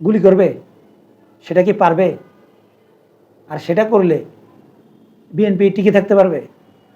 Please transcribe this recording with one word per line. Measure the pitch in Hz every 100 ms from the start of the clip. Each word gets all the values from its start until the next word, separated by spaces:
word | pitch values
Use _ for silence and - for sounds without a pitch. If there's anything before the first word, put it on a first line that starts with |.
গুলি | 165 214
করবে? | 190 190 170 120 - _ _ _ _ _ _ _ -
সেটা | 175
কি | 180
পারবে? | 196 175 165 180 - - _ _ _ _ _ _ _ _ _ _ _ -
আর | 156
সেটা | - 170
করলে | 220 214 180 147 - - _ _ _ _ _ _ _ _ _
বিএনপি | 165 208 180 196
টিকে | 190 202
থাকতে | 202 190
পারবে? | 202 185 147 113 _ _ _ _